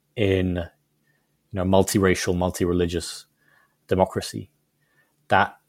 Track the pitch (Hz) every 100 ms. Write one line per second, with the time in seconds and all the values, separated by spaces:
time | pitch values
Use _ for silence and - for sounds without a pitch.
0 | _ - 98 95 92 87 82 _ _ _
1 | _ _ _ _ - 98 92 95 92 107
2 | 95 90 - 90 90 - 90 90 87 85
3 | - - - _ _ _ _ _ - 92
4 | 92 104 - 107 98 _ _ _ _ _
5 | _ _ - 98 101 -